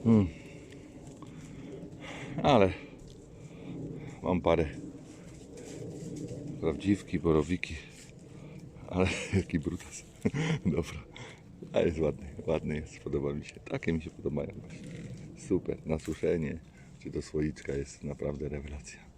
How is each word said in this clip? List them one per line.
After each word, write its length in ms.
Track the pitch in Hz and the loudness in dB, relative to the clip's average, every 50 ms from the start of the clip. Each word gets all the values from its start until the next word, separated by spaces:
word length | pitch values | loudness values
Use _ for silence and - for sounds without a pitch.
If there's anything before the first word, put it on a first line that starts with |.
| - | 10
Hmm. 240 | 117 113 107 98 82 - - - - - - - - - - - - - - - - - - - - - - - - - - - - - - - - - - - - - - - - - - - | 10 10 10 10 6 2 -6 -14 -14 -14 -16 -16 -16 -16 -16 -16 -16 -16 -16 -14 -14 -14 -14 -14 -14 -14 -14 -14 -14 -14 -12 -12 -12 -12 -12 -12 -12 -12 -12 -12 -10 -10 -10 -8 -6 -4 2 6
Ale 300 | 151 139 113 98 92 87 - - - - - - - - - - - - - - - - - - - - - - - - - - - - - - | 8 10 10 10 8 6 0 -8 -14 -14 -14 -14 -16 -16 -16 -16 -16 -16 -16 -16 -14 -14 -12 -10 -10 -8 -8 -8 -8 -8 -8 -10 -10 -10 -4 2
mam 180 | - 92 87 | 4 4 6
parę. 240 | - 87 82 80 82 73 - - - - - - - - - - - - - - - - - - - - - - - - - - - - - - - - - - - - - - | 6 6 6 6 6 2 0 -8 -10 -10 -12 -14 -16 -16 -16 -16 -16 -16 -16 -16 -16 -14 -14 -14 -14 -12 -12 -10 -10 -10 -8 -8 -8 -8 -6 -6 -6 -6 -8 -8 -8 -8 -6 0
Prawdziwki, 580 | - 82 76 71 - 98 101 92 - - - 82 | 0 0 0 2 4 4 4 4 4 -2 -2 4
borowiki. 560 | 76 85 78 78 73 78 90 87 - - 80 - - - - - - - - - - - - - - - - - - - - - - - | 6 8 8 8 8 6 2 0 0 -4 -6 -8 -8 -12 -16 -16 -18 -18 -18 -18 -16 -16 -16 -14 -14 -14 -14 -14 -14 -14 -14 -14 -10 -2
Ale 180 | - 90 92 87 - - - | 4 6 6 6 4 0 -2
<laughs> 100 | - - | 2 4
jaki 260 | 98 87 - - 85 | 4 4 4 0 2
brutas. 460 | 71 - - 90 - - - - - - - - - - - 143 160 160 165 - - | 2 2 -2 -2 -6 -10 -14 -14 -14 -16 -18 0 0 0 2 2 2 2 0 2 2
Dobra. 340 | 95 71 85 82 - - 71 - - - - - - - - - - - - - - - | 2 2 2 0 -2 -6 -10 -12 -14 -14 -14 -14 -14 -14 -18 -18 -20 -16 -16 -14 -2 2
A 60 | - | 4
jest 200 | - 87 82 78 | 4 4 4 4
ładny. 260 | 80 73 71 - - - - - - | 2 2 2 0 -8 -10 -10 -6 0
Ładny 280 | - 80 76 - 76 76 | 2 2 2 2 0 -2
jest. 240 | 76 76 - - - | -2 -4 -6 -12 -10
Podoba 340 | - 76 73 73 69 71 71 | -6 -2 -2 0 0 0 -2
mi 120 | 73 - | -2 -6
się. 100 | - - - | -8 -14 -16
Takie 340 | - - - 139 - - 82 | -8 -6 -6 0 2 2 2
mi 80 | 82 | 2
się 80 | - - | 0 -4
podobają 440 | - - - - 73 73 73 - - - | -12 -4 -4 -2 0 0 -2 -2 -6 -10
właśnie. 300 | - - - - - - - - - - - - - - - - - | -12 -12 -12 -12 -12 -12 -10 -10 -10 -10 -10 -12 -12 -14 -14 -14 0
Super. 300 | - 95 87 - - 69 - - | 2 2 2 2 0 -4 -4 0
Na 120 | 76 78 78 | -2 -2 0
suszenie 600 | - - 80 - - 82 87 85 78 71 - 82 - - - - - - - - | 0 -4 -4 0 2 2 4 2 2 -2 -4 -6 -10 -14 -20 -20 -20 -18 -18 -12
czy 100 | - 71 | -12 -6
do 120 | 71 78 | -4 -4
słoiczka 520 | 71 - - 76 76 76 71 - - - 69 | -6 -2 0 0 0 0 0 -4 -6 -4 -2
jest 300 | 69 69 69 - - - | -2 -4 -4 -8 -8 -6
naprawdę 460 | 73 71 - - 71 73 69 76 71 | -6 -6 -2 -2 -4 -2 -2 -4 -4
rewelacja. 500 | 71 71 71 73 71 71 - - - - - - - | -4 -6 -6 -6 -8 -10 -10 -12 -16 -16 -18 -20 -20